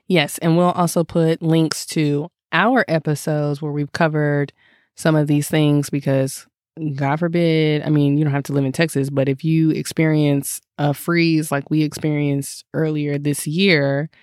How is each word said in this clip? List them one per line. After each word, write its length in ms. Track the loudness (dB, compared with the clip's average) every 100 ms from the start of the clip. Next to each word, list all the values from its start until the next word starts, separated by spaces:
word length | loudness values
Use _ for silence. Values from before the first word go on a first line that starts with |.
| -2
Yes, 300 | 0 0 -2
and 180 | 0 2
we'll 140 | 2
also 340 | 0 0 0 -2
put 360 | 0 0 0
links 440 | 0 2 2 -2 -6
to 440 | -2 -2 -2 -6 -14 _
our 320 | 0 2 2 2
episodes 720 | 0 0 -2 -2 -2 -2 -4
where 100 | -4
we've 220 | -4 -6
covered 580 | -2 0 2 0 0 -2 -6 _ _ _ -4
some 180 | 2 2
of 120 | 4
these 200 | 2 2
things 420 | 2 4 2 0
because, 560 | -4 0 0 0 -6 -16 _ _ -10 -8 -4
God 240 | -2 -2
forbid, 640 | 0 0 2 2 2 0
I 60 | 2
mean, 280 | 2 4 2
you 80 | 2
don't 80 |
have 100 | 0
to 100 | -2
live 120 | -2 0
in 80 |
Texas, 360 | 0 0 0 -2
but 200 | 0 0
if 160 | -2 0
you 240 | 2 2
experience 880 | 0 -4 -2 0 2 2 0 -2 -10 -12 -4
a 160 | -2
freeze 600 | -2 -2 0 2 0 0
like 160 | -4 -2
we 140 | -2
experienced 840 | -2 -2 -4 -2 0 -2 -4 -12 -8
earlier 440 | -4 -2 -2 -2 -2
this 300 | -2 -4 -4
year, 600 | 0 2 4 2 0 -4 -10